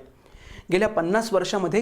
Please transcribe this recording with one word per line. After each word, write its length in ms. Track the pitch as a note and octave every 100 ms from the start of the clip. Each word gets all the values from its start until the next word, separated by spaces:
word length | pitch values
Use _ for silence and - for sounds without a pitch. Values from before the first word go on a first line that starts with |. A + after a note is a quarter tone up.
| - - - - - - -
गेल्या 160 | F#3 G#3+
पन्नास 460 | G3 E3 G#3+ A3+
वर्षामध्ये 480 | F#3+ F3+ G3+ F3 G3+